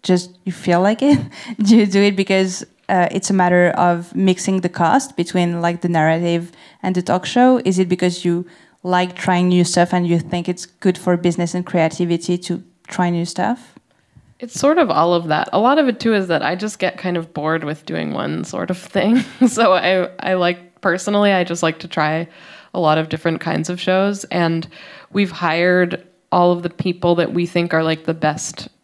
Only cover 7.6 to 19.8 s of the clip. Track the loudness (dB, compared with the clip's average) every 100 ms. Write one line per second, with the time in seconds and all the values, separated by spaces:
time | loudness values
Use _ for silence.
7.6 | 2 0 0 0 0 0 -2 -2 -4 -18
8.6 | _ _ -2 0 0 -4 -2 2 4 4
9.6 | 2 2 2 0 0 0 -2 -6 -6 -8
10.6 | -12 _ -2 0 0 0 0 -2 -4 -4
11.6 | -2 0 0 0 -2 -2 -2 -4 -4 -8
12.6 | -8 _ -10 -2 -2 -2 -4 -4 -4 -4
13.6 | -10 -20 _ _ _ _ _ _ -14 -2
14.6 | 0 2 2 2 2 0 0 -2 0 0
15.6 | 2 2 2 0 0 0 0 0 0 -2
16.6 | -6 -4 -6 -4 -4 -4 -6 -6 -4 -2
17.6 | -4 -10 -8 -6 -4 -6 -6 -6 -8 -8
18.6 | -6 -6 -4 -2 2 2 0 0 0 4
19.6 | 4 4